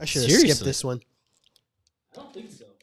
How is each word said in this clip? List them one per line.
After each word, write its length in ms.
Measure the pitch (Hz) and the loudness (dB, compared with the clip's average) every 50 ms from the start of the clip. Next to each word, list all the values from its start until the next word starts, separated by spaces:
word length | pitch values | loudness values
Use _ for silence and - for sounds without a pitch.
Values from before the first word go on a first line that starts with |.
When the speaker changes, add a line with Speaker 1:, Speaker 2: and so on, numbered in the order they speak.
Speaker 1:
I 40 | 156 | -10
should 180 | - - 147 123 | -6 -4 -2 2
have 80 | 131 | 4
skipped 100 | 160 247 | 4 4
Speaker 2:
Seriously. 240 | 330 220 143 123 - | 6 4 2 2 0
Speaker 1:
this 200 | 135 131 - - | -4 -4 -4 -4
one. 160 | 131 123 120 - _ _ _ _ _ _ _ _ _ _ _ _ _ _ _ _ _ _ _ _ _ - | -6 -6 -8 -10 _ _ _ _ _ _ _ _ _ _ _ _ _ _ _ _ _ _ _ _ _ -20
Speaker 2:
I 40 | |
don't 180 | - - - - | -20 -20 -20 -20
think 160 | 196 226 - | -20 -20 -20
so. 140 | - - - - _ _ | -20 -20 -20 -20 _ _